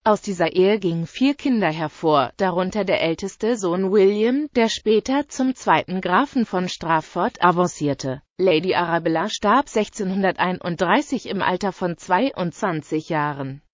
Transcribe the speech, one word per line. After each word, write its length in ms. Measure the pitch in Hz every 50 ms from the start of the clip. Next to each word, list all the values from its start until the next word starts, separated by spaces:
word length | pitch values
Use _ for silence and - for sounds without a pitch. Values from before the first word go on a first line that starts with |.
| -
Aus 140 | 220 208 196
dieser 320 | - 208 190 170 170 160
Ehe 260 | - 180 185 196 214 214
gingen 280 | 190 175 165 165 165
vier 260 | - - - 254 277
Kinder 400 | 285 - - 285 247 220 190 160
hervor, 580 | 151 165 160 147 - - - 160 151 143 127 120 -
darunter 480 | - 196 185 170 180 185 185 185 214 190
der 160 | 185 165 -
älteste 560 | - 165 165 - 196 190 - - - 220 247
Sohn 340 | 214 196 170 170 185 190 190
William, 600 | 196 214 190 196 208 208 214 240 262 285 302 294 -
der 140 | 247 226 220
später 600 | - - - 214 220 208 - - 269 285 285 -
zum 260 | - - 254 262 254
zweiten 480 | - - 208 165 151 - - 185 190
Grafen 420 | - 180 180 196 277 - - 262 220
von 240 | - - 180 180 180
Strafford 720 | - - - 165 165 160 - - - 180 180 247 - -
avancierte. 800 | - 233 175 175 180 170 - - 147 143 139 - - 135 127 123 - _ _
Lady 380 | - 180 190 156 160 170 185 156
Arabella 560 | - 175 170 170 170 165 165 160 160 170 214
starb 400 | - - - 202 220 269 285 -
sechzehnhunderteinunddreißig 1600 | - 220 208 - - - 202 185 190 202 190 185 - - 175 180 180 - - 180 170 - 185 170 196 269 294 - - 214 -
im 140 | - - 190
Alter 320 | - - 185 180 - 196
von 240 | 175 - 185 175 165
zweiundzwanzig 1120 | - - - 180 185 247 277 - - 180 170 - - - 196 160 156 - - 160 156 151 -
Jahren. 540 | 170 151 147 147 147 139 139 135 135 143 _ _